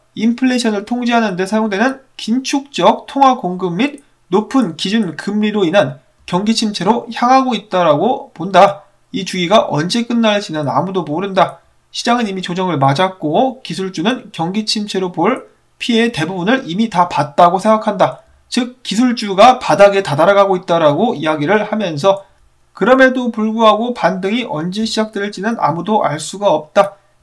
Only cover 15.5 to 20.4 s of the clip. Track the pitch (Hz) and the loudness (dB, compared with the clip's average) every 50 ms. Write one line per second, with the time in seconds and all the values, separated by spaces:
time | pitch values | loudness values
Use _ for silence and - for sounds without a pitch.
15.5 | _ _ _ _ _ - - - 233 220 233 233 226 - 220 185 196 185 170 202 | _ _ _ _ _ -8 -4 -2 0 0 0 0 -2 -4 -6 -6 -6 -4 -2 -2
16.5 | 262 262 - 160 170 196 226 214 - 180 175 170 - - 147 143 - - 175 170 | -2 -2 -2 -4 -4 -4 -4 0 0 0 0 0 0 -4 -4 -2 2 4 4 4
17.5 | 175 190 185 214 220 214 214 214 202 185 170 135 - - - _ _ _ _ _ | 4 2 2 2 2 2 0 -2 0 0 0 0 -2 -6 -18 _ _ _ _ _
18.5 | - 240 254 240 - _ - - 185 208 254 247 233 240 220 202 190 185 214 202 | -4 -4 -4 -4 -8 _ -10 -4 0 0 2 2 0 -2 -4 0 4 6 6 6
19.5 | - - - - 175 196 202 202 196 196 190 - 143 131 160 190 202 196 | 6 4 0 0 4 6 6 6 6 2 0 0 0 2 4 4 6 4